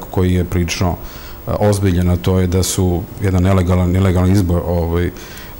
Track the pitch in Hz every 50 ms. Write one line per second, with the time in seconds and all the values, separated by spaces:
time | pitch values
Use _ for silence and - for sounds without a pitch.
0 | - - - 98 92 92 92 90 87 87 - 90 87 82 - - 98 87 - -
1 | - - - - - - - - - - - - 104 104 104 98 101 98 90 90
2 | 90 90 90 87 - 95 92 92 92 90 87 95 87 - - - 95 90 87 82
3 | - - - - 104 98 92 92 90 95 95 95 90 85 90 90 90 87 87 95
4 | 98 95 87 90 90 92 95 104 98 85 87 87 - 80 87 87 82 82 82 87
5 | 87 85 - - - - - - - - - -